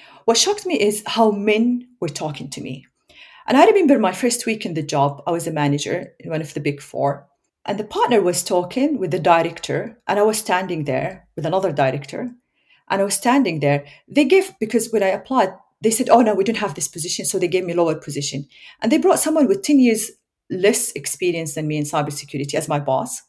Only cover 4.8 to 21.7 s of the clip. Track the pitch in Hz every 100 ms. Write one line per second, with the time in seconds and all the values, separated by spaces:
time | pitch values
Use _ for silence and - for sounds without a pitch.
4.8 | 151 147 143 143 - 165 170 156 147 143
5.8 | 120 175 - - 165 160 151 151 143 139
6.8 | - - 139 143 - _ _ _ - 208
7.8 | 208 392 453 226 175 175 - 180 180 247
8.8 | 294 262 180 180 170 165 165 165 - 143
9.8 | 226 - - 202 214 214 - 185 190 165
10.8 | 143 131 170 190 _ - 156 185 185 143
11.8 | 135 139 - - 247 - _ _ _ _
12.8 | - 196 196 - 240 277 214 156 143 143
13.8 | 143 - _ 277 254 381 370 - 214 233
14.8 | 220 220 190 190 - 262 190 - _ _
15.8 | 220 220 254 233 220 190 196 220 196 151
16.8 | - 170 170 - - 190 175 185 185 175
17.8 | 165 156 - 147 143 - - - - -
18.8 | 226 311 359 - 302 311 240 196 - 285
19.8 | 247 220 - - _ _ - 185 202 247
20.8 | - 160 - - 180 165 160 156 151